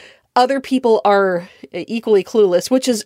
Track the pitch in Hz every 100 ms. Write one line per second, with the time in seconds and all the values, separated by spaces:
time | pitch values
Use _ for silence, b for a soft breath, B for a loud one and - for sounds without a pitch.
0 | B B B 247 254 277 - 254 247 220
1 | 208 202 196 175 180 B - 175 - 226
2 | 226 202 180 226 196 175 - 262 262 214